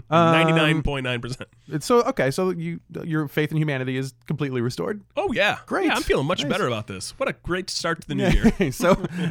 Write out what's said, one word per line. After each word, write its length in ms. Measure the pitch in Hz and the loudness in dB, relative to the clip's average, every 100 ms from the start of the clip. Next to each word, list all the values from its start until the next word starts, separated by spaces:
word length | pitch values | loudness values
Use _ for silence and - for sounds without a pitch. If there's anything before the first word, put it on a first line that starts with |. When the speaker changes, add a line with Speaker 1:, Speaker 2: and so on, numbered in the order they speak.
| - | 0
Speaker 1:
Um, 220 | 160 165 | 4 6
Speaker 2:
Ninety-nine 500 | 165 160 160 156 160 | 6 4 4 4 2
point 200 | 135 139 | 0 -2
nine 160 | 131 123 | -2 -4
percent. 280 | 120 127 - _ - | -6 -10 -12 _ -8
Speaker 1:
it's 200 | 151 - | -6 2
so, 160 | 240 | 2
okay, 280 | 247 269 131 | 4 0 0
so 200 | 139 185 | 0 -2
you, 280 | 175 165 170 - 165 | -2 -6 -8 -12 -12
your 240 | - 156 143 | -4 -2 -2
faith 240 | - 151 | -2 0
in 60 | 156 | 0
humanity 400 | 151 135 127 131 | 0 -2 -2 -4
is 180 | 135 - - | -6 -8 -8
completely 340 | 143 143 127 | -4 -2 -2
restored? 420 | 117 - - 214 - - | -2 -2 -4 -6 -8 -4
Speaker 2:
Oh, 160 | 392 | -2
yeah. 260 | 226 202 123 - | 2 0 0 -4
Speaker 1:
Great. 200 | 285 359 | -2 0
Speaker 2:
Yeah, 80 | |
I'm 80 | 208 | 0
feeling 240 | 320 359 143 | 0 0 0
much 160 | 185 | -2
Speaker 1:
Nice. 80 | 285 | -2
Speaker 2:
better 140 | 190 165 | -2 -2
about 180 | 113 104 | -2 -6
this. 320 | 95 - - | -10 -10 -6
What 100 | 269 | -6
a 40 | |
great 360 | - - 180 185 | -6 -6 -6 -6
start 300 | - 170 165 | -6 -4 -4
to 60 | - | -4
the 60 | |
new 140 | 156 190 | 0 4
year. 240 | 160 214 - | 6 4 4
Speaker 1:
<laughs> 140 | 165 | 0
So, 300 | - 175 196 175 175 175 | 2 2 2 0 -4 -4